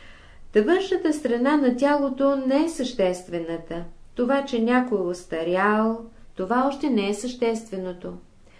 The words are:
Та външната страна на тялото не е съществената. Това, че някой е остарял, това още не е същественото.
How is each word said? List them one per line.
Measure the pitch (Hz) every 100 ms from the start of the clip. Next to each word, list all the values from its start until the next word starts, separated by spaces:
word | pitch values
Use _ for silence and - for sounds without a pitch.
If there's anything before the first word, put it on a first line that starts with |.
| - - - - -
Та | 214
външната | 214 381 381 359 320
страна | 294 247 240 262 302
на | 262 247
тялото | 277 294 277 262 277 277
не | 262 277
е | 330
съществената. | - 240 - 185 180 - 170 165 165 - 170 175 - -
Това, | - 247 277
че | 269 233
някой | 226 247 247 202
е |
остарял, | 175 175 - 160 165 180 202 214 220 226 - - -
това | - 185 240 277
още | 285 302
не | 220 196
е |
същественото. | 208 247 - 233 226 - 190 185 180 180 180 - - -